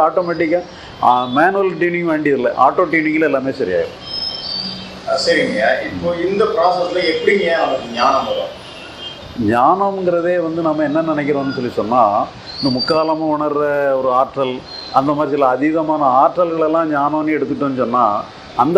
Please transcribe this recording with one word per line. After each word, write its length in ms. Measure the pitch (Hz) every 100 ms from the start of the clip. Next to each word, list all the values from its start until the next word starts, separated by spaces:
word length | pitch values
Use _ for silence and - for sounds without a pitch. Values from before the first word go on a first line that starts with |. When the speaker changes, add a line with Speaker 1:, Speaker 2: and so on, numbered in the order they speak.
Speaker 1:
ஆட்டோமேட்டிக்கா, 580 | 160 180 175 165 170 170 - - - - 120
ஆ, 20 | 123 123 127
மேனுவல் 400 | 175 196 196 165
டியூனிங் 260 | 175 175 170
வேண்டியதில்லை, 380 | 156 147 131 120 113 135
ஆட்டோ 220 | 151 175
டியூனிங்ல 360 | 160 156 156 156
எல்லாமே 240 | 135 135 135
சரியாயிடும். 400 | 104 87 80 - - - - - - - - - - - -
Speaker 2:
ஆ, 40 | 135 170
சரிங்கய்யா. 440 | - - - - - -
இப்போ 180 | 139 170 170 185
இந்த 120 | 202 220 160
ப்ராசஸ்ல 420 | 175 180 175 180 170
எப்படிங்கய்யா 480 | 156 196 202 170 165
நமக்கு 320 | - - - -
ஞானம் 260 | - 131 -
வரும்? 220 | - - - - - - - - - - - 104
Speaker 1:
ஞானம்ங்கிறதே 840 | 117 135 185 196 196 180 175 170 180 165
வந்து 120 | 165 165
நம்ம 140 | 151 147
என்ன 100 | 156 160
நினைக்கிறோம்னு 440 | 151 - 143 135 131
சொல்லி 140 | 123 117
சொன்னா, 220 | 104 123 107 104 135 - - -
இந்த 120 | 143 127
முக்காலமும் 560 | - 156 160 156 160
உணர்ற 280 | 151 151 143 147 143 139 131
ஒரு 100 | 131 127
ஆற்றல், 360 | 131 139 131 127 - - - 131
அந்த 120 | 139 147
மாதிரி 180 | 147
சில 120 | 143 131
அதீதமான 480 | 127 151 160 156 156 139 127
ஆற்றல்களெல்லாம் 680 | 151 170 175 165 156 165 160
ஞானம்னு 400 | 147 143 156 156 151
எடுத்துட்டோம்னு 440 | 135 131 143 127
சொன்னா 200 | 117 123 113 104 - - - -
அந்த 140 | 139